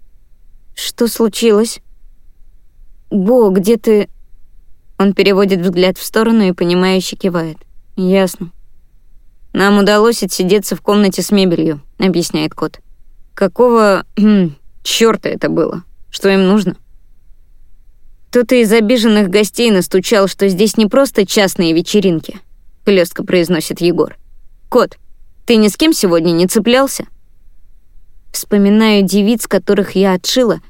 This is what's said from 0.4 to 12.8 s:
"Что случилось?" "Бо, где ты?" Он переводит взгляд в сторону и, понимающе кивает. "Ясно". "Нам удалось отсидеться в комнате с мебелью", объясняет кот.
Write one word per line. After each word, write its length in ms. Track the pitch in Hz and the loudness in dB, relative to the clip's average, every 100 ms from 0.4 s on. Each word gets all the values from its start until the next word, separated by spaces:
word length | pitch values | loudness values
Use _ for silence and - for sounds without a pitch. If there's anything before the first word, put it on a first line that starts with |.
| - - - | -20 -20 -20
"Что 340 | - - - 233 | -12 -10 -2 -2
случилось?" 720 | - 226 - 226 208 233 - - - - - - - - - - - - - - | 0 -2 0 2 2 0 -6 -18 -20 -20 -20 -20 -20 -20 -20 -20 -20 -20 -20 -6
"Бо, 400 | 208 185 254 214 | -2 2 4 4
где 260 | 185 180 233 | 2 0 0
ты?" 320 | 233 208 - - - - - - - - - - | 2 0 0 -10 -20 -20 -20 -20 -20 -20 -16 -2
Он 140 | 196 | -2
переводит 480 | 196 190 196 202 185 | 2 2 2 2 0
взгляд 380 | 180 175 185 185 | -2 0 0 -2
в 60 | |
сторону 380 | - 220 226 226 | -4 -2 2 2
и, 80 | 190 | 2
понимающе 640 | 175 175 180 185 185 180 - | 0 0 0 0 0 -4 -6
кивает. 420 | 196 170 160 156 - - - - | -4 -4 -6 -12 -20 -20 -16 -4
"Ясно". 540 | 180 196 185 - 170 - - - - - - - - - - | 0 2 0 -4 -14 -16 -20 -20 -20 -20 -20 -20 -20 -20 -16
"Нам 260 | - 196 202 | -2 0 2
удалось 440 | 196 208 220 233 | 2 2 2 0
отсидеться 540 | 190 - 185 196 - 180 | -6 -4 0 0 -2 -6
в 40 | |
комнате 420 | - 208 196 185 | -2 2 0 -2
с 80 | 180 | -2
мебелью", 500 | 202 185 165 160 147 - - | 0 0 0 -2 -4 -10 -4
объясняет 560 | 190 165 165 151 156 | -2 0 -2 -4 -6
кот. 260 | - 156 - | -6 -10 -10